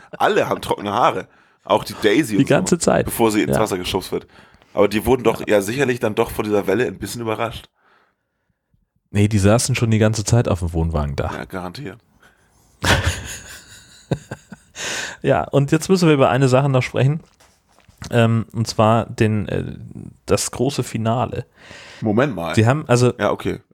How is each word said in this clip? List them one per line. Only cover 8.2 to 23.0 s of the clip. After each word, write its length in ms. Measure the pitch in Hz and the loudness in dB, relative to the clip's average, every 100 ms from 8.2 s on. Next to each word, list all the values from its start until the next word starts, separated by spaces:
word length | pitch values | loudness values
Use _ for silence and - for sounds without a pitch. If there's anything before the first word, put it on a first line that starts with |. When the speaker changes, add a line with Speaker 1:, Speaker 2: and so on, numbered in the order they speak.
| _ _ _ _ _ _ _ _ _ | _ _ _ _ _ _ _ _ _
Speaker 2:
Nee, 200 | 101 104 | 0 2
die 100 | 110 | 4
saßen 340 | 98 117 - | 4 4 2
schon 160 | 123 117 | 0 2
die 100 | 110 | 2
ganze 260 | 107 110 101 | 2 0 2
Zeit 240 | 117 - | 2 2
auf 100 | 92 | -2
dem 140 | 85 | -2
Wohnwagendach. 600 | 85 82 80 71 69 - | -2 0 -2 -4 -4 -6
Speaker 1:
Ja, 120 | 69 67 | -6 -10
garantiert. 540 | 92 90 87 143 101 _ _ _ _ _ _ _ _ | -10 -12 -12 -14 -16 _ _ _ _ _ _ _ _
Speaker 2:
<laughs> 60 | - - - - - - - - - - - - - - - - - - _ - - - - - | -2 0 -2 -6 -10 -16 -18 -20 -20 -20 -20 -16 -8 -8 -8 -16 -18 -20 _ -12 -10 -8 -10 -4
Ja, 220 | 135 107 - | 0 0 2
und 260 | 135 143 | 0 2
jetzt 160 | 156 - | 0 2
müssen 180 | 185 165 | 4 4
wir 60 | |
über 160 | 143 117 | 6 4
eine 200 | 123 135 | 4 4
Sache 200 | 127 143 | 4 2
noch 140 | 131 | 0
sprechen. 380 | - - 135 156 - _ _ _ _ _ _ - - | 0 0 0 0 -6 _ _ _ _ _ _ -18 -4
Ähm, 340 | 120 113 113 - | 2 2 2 -2
und 160 | - 110 | -4 -2
zwar 380 | - 110 117 - | 2 2 2 0
den, 400 | 120 110 110 - | -2 0 0 -2
äh, 280 | - 87 - - - - - - | -4 -6 -10 -16 -16 -18 -12 -2
das 240 | - - | -2 -2
große 320 | - 123 - | -4 -2 -2
Finale. 640 | 123 113 113 123 110 - - _ - - - - | -6 -4 -2 -2 -2 -6 -12 _ -20 -20 -20 -6
Speaker 1:
Moment 340 | 110 104 143 90 | 0 2 2 0
mal. 200 | 82 92 | -2 2
Speaker 2:
Sie 100 | 110 | 2
haben, 200 | 151 - | 2 2
also 260 | 120 | 2